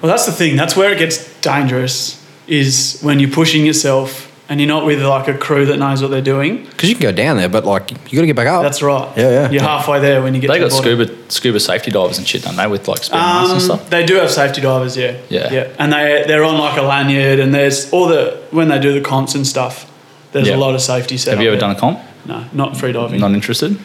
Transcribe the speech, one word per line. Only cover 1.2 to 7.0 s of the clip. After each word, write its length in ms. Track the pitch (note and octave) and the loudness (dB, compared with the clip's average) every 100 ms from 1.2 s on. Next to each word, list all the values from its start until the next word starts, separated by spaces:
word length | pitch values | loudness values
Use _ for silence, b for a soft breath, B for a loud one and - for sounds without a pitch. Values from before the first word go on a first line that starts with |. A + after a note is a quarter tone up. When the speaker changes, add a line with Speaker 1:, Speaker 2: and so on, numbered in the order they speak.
| - - | -10 -6
Speaker 1:
dangerous, 760 | D3 C#3+ C3+ B2+ B2+ - - - - - - | -2 0 0 0 -2 -4 -8 -12 -20 -20 -4
is 500 | D3+ C#3 C3 - - | 0 2 0 -2 -2
when 180 | D3+ C#3+ | 0 2
you're 100 | C#3 | 2
pushing 340 | D3 D#3+ D#3 D3+ | 2 2 4 2
yourself 600 | D3+ C#3+ C3+ C3 - - - - | 2 2 0 -2 -10 -16 -20 -8
and 120 | D3 | -2
you're 80 | C#3+ | 0
not 160 | D#3 D3+ | 0 0
with, 160 | D3 | 0
like, 260 | C#3 C3+ C3+ | 2 0 0
a 60 | |
crew 320 | C3+ - D3 C#3 | -4 0 2 2
that 120 | C#3+ | 2
knows 220 | C#3 C3+ | 0 0
what 100 | C3+ | 0
they're 100 | C3+ | -2
doing. 440 | C3+ C3+ C#3+ A3+ - - | 0 0 0 -2 -8 -4
Speaker 2:
'Cause 120 | E3+ | -2
you 80 | |
can 60 | A#3+ | 2